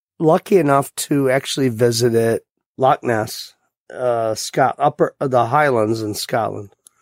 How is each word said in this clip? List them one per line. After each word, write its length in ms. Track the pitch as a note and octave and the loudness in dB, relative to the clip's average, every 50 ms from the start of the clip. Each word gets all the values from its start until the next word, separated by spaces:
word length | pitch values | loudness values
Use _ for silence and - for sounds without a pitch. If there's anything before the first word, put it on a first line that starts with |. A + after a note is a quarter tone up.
| _ _ _ _ | _ _ _ _
lucky 380 | E3+ D#3 E3 F#3+ - - G#3 F#3 | 2 2 2 2 2 2 2 4
enough 360 | D#3 C#3+ C#3 C#3 C3+ - - | 4 4 4 2 2 0 -6
to 340 | - - - C#3+ C#3+ C3+ C3 | -10 -4 -2 0 0 2 2
actually 380 | B2+ C3+ - - - - C3+ C3 | 2 0 -2 -4 -4 0 0 0
visit 440 | A#2 A2 B2 A#2+ A#2 A2+ A#2+ B2 A2+ | 2 2 2 2 2 2 0 2 2
it, 320 | A2+ A2+ A2+ A2+ - - _ _ _ _ _ _ - | 2 2 0 0 -2 -6 _ _ _ _ _ _ 0
Loch 260 | B2 C3 D3 - - | 2 2 2 0 0
Ness, 520 | C3 A#2 G#2+ A2 A2 - - - - _ _ _ _ _ _ _ _ | -2 -2 -2 -4 -6 -8 -14 -16 -18 _ _ _ _ _ _ _ _
uh, 440 | - A2+ B2+ B2 A#2 A#2 A2+ A2 A2 | -12 -6 -4 -2 -2 -2 -2 -4 -4
Scot-, 400 | - - - - D#3 C3+ B2 - - | -6 -8 -6 -2 0 0 0 0 0
upper, 380 | C#3+ D3+ - - E3+ - - _ | -2 -2 0 0 -2 -2 -2 _
uh, 80 | D3 C#3 | -4 0
the 180 | B2 B2 A#2 A2+ | 0 0 0 2
Highlands 560 | B2+ D3 D3+ C#3+ B2+ A2+ G#2+ G#2+ A2+ A2 A2 | 2 2 2 2 2 0 0 0 -2 -4 -4
in 100 | G#2 G2+ | -6 -6
Scotland 560 | - - - - A#2+ G#2+ G#2 G2+ G#2 G2+ G2+ _ _ _ _ _ _ | -8 -8 -6 -4 -4 -4 -4 -6 -10 -14 -16 _ _ _ _ _ _